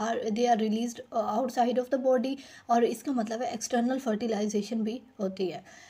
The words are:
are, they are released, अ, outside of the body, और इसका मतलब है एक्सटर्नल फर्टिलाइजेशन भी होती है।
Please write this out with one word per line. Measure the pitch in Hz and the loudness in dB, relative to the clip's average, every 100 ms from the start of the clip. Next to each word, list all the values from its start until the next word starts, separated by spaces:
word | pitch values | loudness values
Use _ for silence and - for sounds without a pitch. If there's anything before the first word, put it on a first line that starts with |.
are, | 220 226 | -2 -2
they | 220 214 240 220 | -2 2 4 4
are | |
released, | 220 220 240 - - | 2 0 -2 -6 -6
अ, | 233 208 214 | -4 0 0
outside | 262 262 240 240 | 0 2 2 2
of | 247 | 0
the | 269 262 | 0 4
body, | 254 262 269 - - - | 4 2 -4 -10 -8 2
और | 233 | 4
इसका | 233 240 294 | 4 0 -2
मतलब | 254 220 226 | -2 -2 -4
है | 254 | -6
एक्सटर्नल | 220 - 240 240 262 | -6 -2 0 2 0
फर्टिलाइजेशन | 247 208 226 208 214 208 202 226 | 0 0 0 0 0 0 -2 -2
भी | 214 254 - - | -2 -4 -10 -6
होती | 190 190 180 | -4 -2 -4
है। | 151 - - | -4 -12 -20